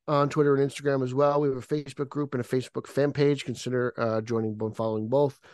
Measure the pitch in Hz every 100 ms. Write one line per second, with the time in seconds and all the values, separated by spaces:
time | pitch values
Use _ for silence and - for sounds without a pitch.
0 | - 147 143 156 143 139 139 - 143 135
1 | 127 131 143 147 147 131 - 151 135 -
2 | 131 151 139 127 - 131 - 127 - -
3 | 143 143 143 139 - 113 127 123 123 -
4 | 117 110 110 113 110 107 110 104 113 110
5 | 107 135 143 - -